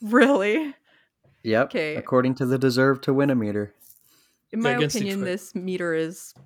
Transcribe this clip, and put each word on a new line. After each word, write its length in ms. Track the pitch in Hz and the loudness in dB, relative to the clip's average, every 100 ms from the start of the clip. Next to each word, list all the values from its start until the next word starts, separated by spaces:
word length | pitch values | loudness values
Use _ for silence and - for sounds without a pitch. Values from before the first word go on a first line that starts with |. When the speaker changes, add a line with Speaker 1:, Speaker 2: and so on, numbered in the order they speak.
Speaker 1:
Really? 720 | 214 240 262 277 208 226 302 - _ _ _ _ _ _ | 2 4 6 4 2 -2 -4 -10 _ _ _ _ _ _
Speaker 2:
Yep. 220 | 113 110 139 | 0 0 0
Speaker 1:
Okay. 300 | - 156 151 | -2 -4 -6
Speaker 2:
According 400 | - 127 127 127 | 0 2 2 0
to 100 | 127 | -2
the 120 | 131 | 0
deserve 420 | 135 123 135 131 | 2 4 2 2
to 100 | - | 0
win 160 | 135 143 | 0 2
a 40 | |
meter. 400 | 127 104 104 101 _ - _ _ _ _ _ _ | 0 0 -4 -6 _ -20 _ _ _ _ _ _
Speaker 1:
In 80 | 220 | -4
Speaker 3:
Yeah, 20 | |
Speaker 1:
my 60 | 240 247 | -2 0
Speaker 3:
against 200 | 147 214 | -2 -2
Speaker 1:
opinion, 220 | 202 196 | -4 -4
Speaker 3:
Detroit. 120 | 190 | -4
Speaker 1:
this 220 | 185 - | -6 -8
meter 400 | 185 185 180 175 | -10 -6 -4 -4
is 400 | 160 160 185 - - | -2 -4 -8 -18 -20